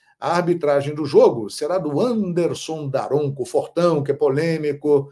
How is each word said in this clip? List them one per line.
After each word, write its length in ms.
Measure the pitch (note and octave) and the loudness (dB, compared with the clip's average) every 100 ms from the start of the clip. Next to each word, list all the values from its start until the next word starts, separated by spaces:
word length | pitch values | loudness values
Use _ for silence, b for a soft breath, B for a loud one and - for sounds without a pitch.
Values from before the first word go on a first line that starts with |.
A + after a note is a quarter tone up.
| _ _ | _ _
A 160 | C3+ F3 | -2 0
arbitragem 580 | F3 E3+ D3 C#3+ C#3+ | 0 0 2 0 0
do 100 | D3+ | -4
jogo 460 | C#3+ F3+ A#3 C3 G#2 | 2 6 6 4 -6
será 280 | - D3+ F#3 | -6 -4 -2
do 220 | D3+ C#3+ | -2 0
Anderson 880 | B3 A3+ F#3 E3+ D#3+ C3 - D#3+ C#3+ | 0 0 -2 0 -2 -2 -8 -8 -4
Daronco, 560 | C3+ A2 C#3+ C#3+ C#3 | -4 -2 -2 -2 -4
Fortão, 580 | B2 C#3 - - F3 D#3 | -4 -2 -2 0 2 2
que 100 | C#3 | 0
é 20 | |
polêmico, 960 | C3+ D3 C3+ E3 D#3+ D3+ C#3+ D3 C#3+ C#3 | 0 0 2 0 0 -2 -2 2 2 2